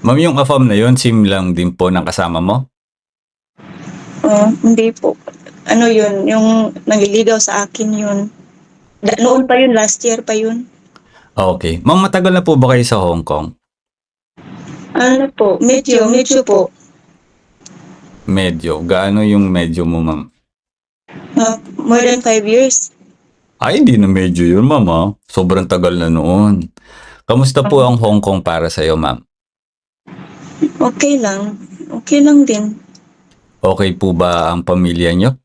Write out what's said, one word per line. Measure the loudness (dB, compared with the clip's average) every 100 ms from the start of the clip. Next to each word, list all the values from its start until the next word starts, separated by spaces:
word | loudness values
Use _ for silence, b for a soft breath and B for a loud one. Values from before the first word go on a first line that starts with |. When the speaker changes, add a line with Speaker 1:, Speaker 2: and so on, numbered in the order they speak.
Speaker 1:
Ma'am, | 2 2
yung | 2 0
afam | 0 2 4
na | 4
yun, | 2 2
sim | 2 2
lang | 2 0 -2 -2
din | -2
po | 0 0
ng | 0
kasama | -2 -4 -2 -2
mo? | -2 -2 -4 _ _ _ _ _ _ _ _ _ -20 -20 -18 -18 -18 -6
Speaker 2:
Oh, | 0 2 2 2
hindi | 2 2 0
po. | -2 -6 -6 -14 -20 -20 -20
Ano | -2 2 4
yun, | 4 2 0 0
yung | 2 2 2 0 -4
nangliligaw | -2 0 2 2 2 0
sa | -2 -4
akin | -6 -6 -4
yun. | -4 -4 -4 -6 -12 -20 _ _ _ _ _
Da-, | -4 0
noon | 2 2 2
pa | 2
yun, | 4
last | 2 0 -2
year | -4 -4
pa | -4 -4
yun. | -4 -6 -10 _ _ -20 b b b
Speaker 1:
Okay. | -2 -2 -2 -4 -4
Ma'am, | 0 0
matagal | 0 0 0
na | 0
po | 2 2
ba | 4 2
kayo |
sa | 2 0
Hong | 0 -2
Kong? | -4 -6 -6 -14 _ _ _ _ _ _ _ _ -20 -20 -20 -20 -8
Speaker 2:
Ano | -2 2 2 0
po, | 0 0 2
medyo, | 2 0 2 2 2
medyo | 2 2 0
po. | 2 0 0 _ _ _ _ _ _ _ _ _ -20 -20 -20 -20 -20 -16 -4
Speaker 1:
Medyo. | -2 -2 -4 -6 -6
Gaano | -2 0 0 0
yung | 2 2 2
medyo | 0 -2 -2
mo, | -2 -2
ma'am? | -2 -6 -10 _ _ _ _ _ _ _ _ -20 -6 -2
Speaker 2:
Ah, | -2 -4 -10 -10
more | 0 2
than | 2 0
five | 0 -2
years. | 2 2 2 0 -6 _ _ _ _ _ _ _
Speaker 1:
Ay, | -2 2
hindi | 4 4
na | 2
medyo | 2 0 0
yun, | 2 4
ma'am, | 4 2 2
ah. | 0 -2 -6 _
Sobrang | -2 0 0 0
tagal | 0 0 0
na | 0
noon. | 0 0 2 2 0 -4 _ B B B B
Kamusta | -2 0 2 0
po | 2 2
Speaker 2:
Ah. | 2
Speaker 1:
ang | 2
Hong | 2 0
Kong | 0 -2
para | -2 -4 -4
sa'yo, | -2 -2 0
ma'am? | -2 -6 _ _ _ _ _ _ _ _ -20 -20 -20 -20 -20 -6 -6 -2
Speaker 2:
Okay | -4 0 -2 0
lang. | -2 -4 -8 -10 -18 -20 -14
Okay | -14 -2 2
lang | 4 4
din. | 4 0 -4 -8 _ _ _ _ _ _ _ _
Speaker 1:
Okay | -2 0 -2
po | 0 -2
ba | 0 0 0 -2
ang | -4
pamilya | -2 0 0 0 0
nyo? | 2 0 -2